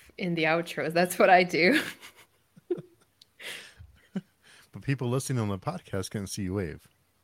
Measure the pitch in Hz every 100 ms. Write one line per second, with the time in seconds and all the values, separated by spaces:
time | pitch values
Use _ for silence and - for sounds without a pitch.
0 | - - 185 165 156 165 170 - 143 165
1 | 180 - 190 180 180 156 180 302 - -
2 | - - _ _ _ _ _ 349 - _
3 | _ _ _ _ - - - - - _
4 | _ 190 - _ _ - _ 107 135 135
5 | 123 131 - 127 104 98 147 180 - 95
6 | 90 110 95 - 92 101 82 73 - _
7 | _ _